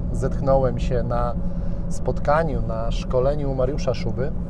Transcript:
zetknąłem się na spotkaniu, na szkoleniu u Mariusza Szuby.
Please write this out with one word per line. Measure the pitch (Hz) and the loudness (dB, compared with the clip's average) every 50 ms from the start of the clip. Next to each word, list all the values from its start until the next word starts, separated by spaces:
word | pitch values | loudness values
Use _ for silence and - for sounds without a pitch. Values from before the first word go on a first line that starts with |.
| - - | -2 -2
zetknąłem | - - 127 135 - - 135 135 135 135 131 123 120 117 | -2 -2 0 0 0 0 2 4 4 4 4 2 0 0
się | - - 127 120 | 0 0 0 0
na | 120 120 120 120 120 120 120 - - - - - - - - - - - | 0 0 0 0 0 0 0 0 -2 -2 -2 0 0 0 0 0 -2 -2
spotkaniu, | - - - 127 123 - - 147 147 160 165 156 127 117 | -2 0 0 0 0 0 2 2 2 2 2 0 0 -2
na | 113 110 113 113 113 117 | -2 -2 -2 -2 -2 -2
szkoleniu | - - - - 131 127 123 139 147 151 139 139 | -2 -2 -2 0 0 2 2 2 0 0 0 -2
u | 135 | 0
Mariusza | 131 127 127 147 - - 131 113 | 0 0 0 0 0 0 -2 -2
Szuby. | - - - 104 117 131 151 - - - - | 0 -2 -2 -2 0 -2 -2 -2 -4 -4 -4